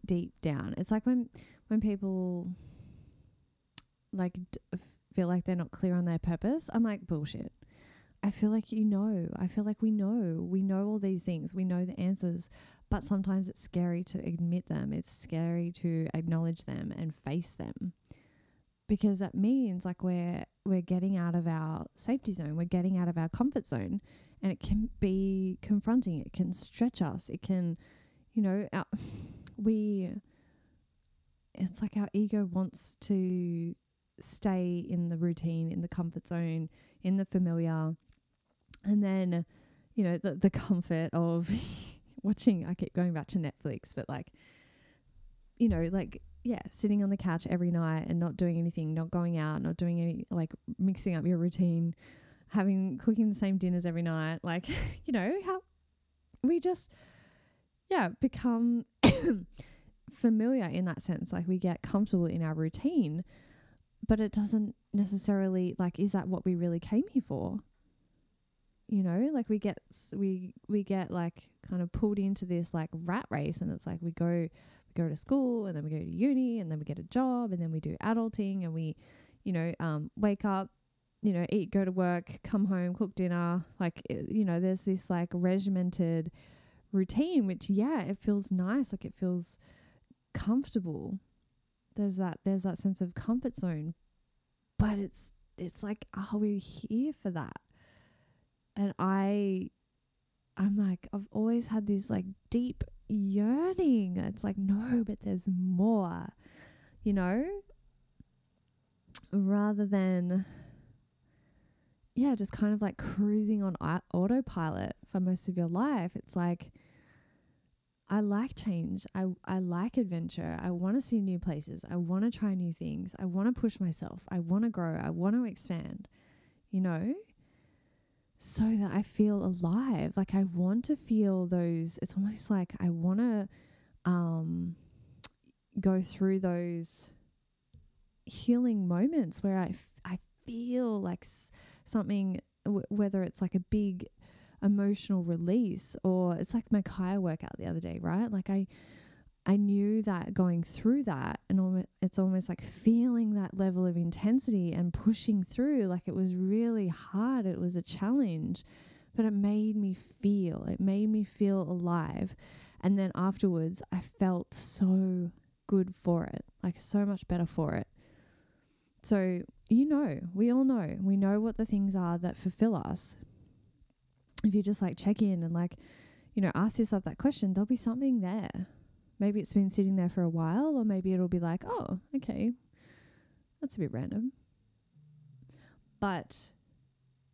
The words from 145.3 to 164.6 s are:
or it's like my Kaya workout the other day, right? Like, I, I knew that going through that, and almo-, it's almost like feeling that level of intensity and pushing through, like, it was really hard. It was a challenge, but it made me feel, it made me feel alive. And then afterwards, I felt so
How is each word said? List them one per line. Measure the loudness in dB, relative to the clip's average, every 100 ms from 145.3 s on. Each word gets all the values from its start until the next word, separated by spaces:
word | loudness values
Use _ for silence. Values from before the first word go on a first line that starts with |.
| 0 2 2 2 0 -2 0
or | 2 2 2 0
it's | -2
like | -2 0
my | 0
Kaya | 0 -2 -2 0
workout | 0 -2 -6 -8
the | -6
other | -4
day, | -4 -4
right? | -2 0 0
Like, | -2 0
I, | 0 -2 -8 -20 -20 -20 -20 -20 _ 2
I | 4
knew | 4 4 4 2
that | 2 -2 0
going | 2 4 2
through | -2 0 2 2
that, | 2 -2 -4 -6 0
and | 2
almo-, | 4 2 -2 _
it's | 0 2
almost | 2 2 -2
like | -6
feeling | -10 0 4 4 4 2 2
that | 0 -2 0
level | 2 2 2
of | 2
intensity | 0 0 2 4 4 2 2
and | 2 0
pushing | 0 0 2 2 0
through, | 0 0 2 2 2
like, | 0 -2
it |
was | 0 0
really | 2 2 2 2 2 0
hard. | -4 -4 -2 0 0 0
It | 0
was | -2
a | -2
challenge, | -4 -2 0 2 2 0 -4 -6 -8 -20 -20 -20 _ 0
but |
it | 0
made | 2 2 2 0
me | 0 -2
feel, | -4 -10 -2 2 2 2 -2
it | -4 0
made | 2 2 2
me | 2
feel | 0 0 2 2
alive. | 0 -2 0 0 -2 -4 -6 -8 -20 -20 -20 -2
And | 0 2
then | 0
afterwards, | 0 0 2 2 2 0 -4 -4
I | -6
felt | 0 6 6 6 2
so | 4